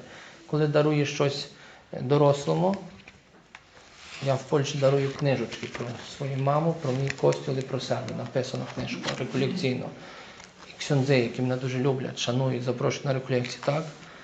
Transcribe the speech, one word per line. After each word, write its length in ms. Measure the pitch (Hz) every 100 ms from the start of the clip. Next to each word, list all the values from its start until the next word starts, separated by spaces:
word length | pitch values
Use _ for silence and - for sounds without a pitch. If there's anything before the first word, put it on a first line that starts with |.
| - - - - -
Коли 200 | 151 151
даруєш 480 | 147 151 147 139
щось, 340 | - 139 - - - - - -
е, 80 | -
дорослому, 760 | 131 147 143 143 160 160 185 202 - - - - - - - - - - - - - - 139
я 80 |
в 80 | 127
Польщі 360 | - 151 135 143
дарую 320 | 135 139 135
книжечки 560 | - 139 117 110 - -
про 200 | - 120 117 - -
свою 200 | 135 135
маму, 380 | 139 151 165 160
про 100 | 135
мій 160 | 131 135
костюл 500 | - 143 - - 131
і 40 |
про 180 | - 127
себе. 340 | - 117 113 113
Написано 460 | 123 131 120 127 127
книжку 260 | - - - - -
реколекційну. 680 | 131 131 131 - 131 123 - - - - - - - - -
І 40 | -
ксьондзи, 400 | - 139 131 131
які 240 | 117 127
мене 140 | 127 127
дуже 220 | 131 127
люблять, 400 | 139 127 123 -
шанують, 440 | - 127 131 120
запрошують 420 | 123 123 135 131
на 100 | 143
реколекції, 480 | 131 - 123 123 -
так? 200 | - 151 160 - - -